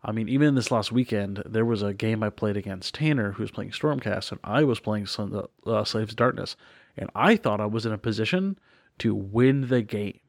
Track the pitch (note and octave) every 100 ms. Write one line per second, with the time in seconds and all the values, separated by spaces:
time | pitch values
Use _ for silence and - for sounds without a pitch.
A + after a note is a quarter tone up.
0 | - A2 A2 C3+ D3 C3+ A2 A#2 G2+ A#2
1 | B2 G#2+ G2 G2 - A2 A#2 A2 G2+ G2+
2 | A2 A2 G#2+ - G#2+ G2+ G2 F#2+ - -
3 | D#3 C#3+ G#2 G2 G#2 - - - D3+ C#3
4 | A2 F#2+ - F2+ - A#2 D3 A2+ - G#2+
5 | G2 - G2+ G2+ - _ - A2 G#2 A2
6 | G#2+ A2 A#2+ - - - - - _ -
7 | - - D#3 A3 B2+ G#2 G#2 A2+ A2+ G#2+
8 | A#2 G#2+ A2 F#3 G3 F#3+ _ _ _ _
9 | A#2 G2+ G2 A2 C3 C#3 B2+ B2+ G#2+ G#2
10 | G#2 -